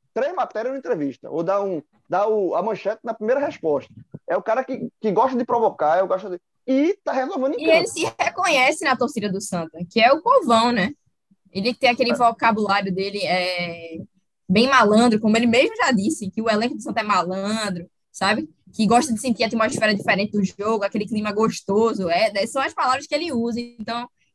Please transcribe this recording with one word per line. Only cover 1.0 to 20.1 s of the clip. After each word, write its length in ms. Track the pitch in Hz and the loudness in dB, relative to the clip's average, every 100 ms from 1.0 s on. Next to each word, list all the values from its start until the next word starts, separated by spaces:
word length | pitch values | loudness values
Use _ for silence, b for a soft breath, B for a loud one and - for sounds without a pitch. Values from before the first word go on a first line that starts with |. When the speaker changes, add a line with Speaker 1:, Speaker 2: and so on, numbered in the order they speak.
| 143 120 - | -4 -6 -8
Speaker 1:
ou 120 | 151 | -6
dá, 200 | 170 202 | -2 0
um, 180 | 202 170 - _ - | -2 -6 -10 _ -4
dá 200 | 180 208 | 0 2
o, 260 | 214 185 | 2 0
a 80 | 143 | 0
manchete 380 | 202 196 190 214 | -2 -4 -4 -6
na 100 | 233 | -6
primeira 260 | 220 214 269 | -6 -2 0
resposta. 520 | 294 - 160 147 - - - - - | -2 -4 -2 -2 -4 -20 -20 -16 -4
É 80 | 185 | -4
o 60 | |
cara 220 | 190 226 | 0 -2
que, 240 | 262 262 - _ | -2 -6 -8 _
que 100 | 220 | 0
gosta 260 | 196 254 254 | 2 2 0
de 60 | |
provocar, 540 | 247 147 214 180 151 170 | -2 0 0 0 2 2
é 40 | |
o 40 | 190 | 2
gosta 200 | 185 196 | -2 -4
de, 120 | 175 _ _ - | -12 _ _ -2
e 320 | 262 311 403 | 2 2 0
tá 80 | - | -4
resolvendo 420 | 254 262 359 262 | -2 -2 -2 -2
em 80 | 330 | -2
Speaker 2:
E 40 | 302 | 2
Speaker 1:
campo. 100 | 320 | 2
Speaker 2:
ele 80 | 466 | 2
se 260 | 339 330 - | -4 -6 -4
reconhece 640 | - - 359 285 254 311 | -6 -2 0 2 2 0
na 120 | 311 254 | -2 0
torcida 340 | 247 - 208 | -2 -4 -4
do 100 | 190 | -6
Santa, 380 | 214 175 160 - 175 | -6 -6 -6 -10 -4
que 100 | - | 2
é 120 | 226 | 4
o 80 | 311 | 4
povão, 520 | 453 539 311 226 233 | 4 4 4 4 4
né? 180 | 240 208 294 _ _ _ _ _ | 2 -2 -4 _ _ _ _ _
Ele 220 | 185 214 | -4 -4
tem 160 | 240 254 | 2 2
aquele 220 | 240 240 | 2 0
Speaker 1:
É. 20 | |
Speaker 2:
vocabulário 800 | 240 233 233 233 220 208 196 190 | 2 2 2 0 0 0 0 -2
dele, 300 | 185 196 202 | -4 -4 -4
é, 720 | 170 180 180 180 175 170 165 165 - _ _ _ - | -2 -2 -2 -4 -6 -10 -14 -14 -16 _ _ _ 0
bem 200 | 185 254 | 2 4
malandro, 520 | 262 214 208 240 214 | 6 6 6 6 4
como 160 | 220 220 | 2 2
ele 100 | 240 | 4
mesmo 280 | 233 302 - | 4 2 2
já 140 | 339 | 0
disse, 400 | 233 202 311 196 | 2 0 -4 -6
que 100 | - | -4
o 60 | 226 | 0
elenco 280 | 214 233 - | 0 0 -4
do 60 | |
Santa 180 | 247 208 | -6 -4
é 40 | |
malandro, 840 | 214 196 170 185 196 220 208 175 - _ _ | 0 0 0 -4 -4 -4 -4 -6 -10 _ _
sabe? 360 | - 196 220 320 _ - | -4 0 0 -4 _ -12
Que 140 | - 214 | 0 4
gosta 260 | 240 247 | 4 2
de 80 | 220 | -2
sentir 220 | 262 233 | -2 0
a 20 | 226 | 0
atmosfera 480 | 226 220 - 214 | 0 0 2 2
diferente 380 | 208 - | 2 0